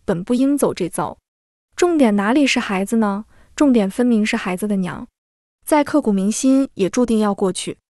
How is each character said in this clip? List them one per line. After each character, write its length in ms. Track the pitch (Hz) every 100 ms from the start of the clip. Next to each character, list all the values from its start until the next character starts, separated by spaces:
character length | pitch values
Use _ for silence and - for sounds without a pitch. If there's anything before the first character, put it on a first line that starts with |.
| -
本 180 | 170
不 100 | 185
应 240 | 247 269 285
走 160 | 180
这 140 | - 170
遭。 300 | - 151 - _ _ _ _ _ -
重 220 | 359 320
点 180 | 240 202
哪 160 | 202
里 160 | 269 269
是 120 | 247
孩 260 | - 190 196
子 120 | 226
呢？ 280 | 208 196 - - _ -
重 160 | 294
点 160 | 233 196
分 160 | - 247
明 200 | 226 214
是 100 | 226
孩 220 | 196 180
子 100 | 214
的 100 | 196
娘。 300 | 180 135 240 _ _ _ _ _
再 200 | - 302
刻 180 | 285 302
骨 100 | 247
铭 200 | 196 196
心， 360 | 226 262 269 269
也 160 | - 180
注 160 | - 240
定 140 | 220
要 160 | 214 196
过 160 | 190
去。 260 | 180 - - _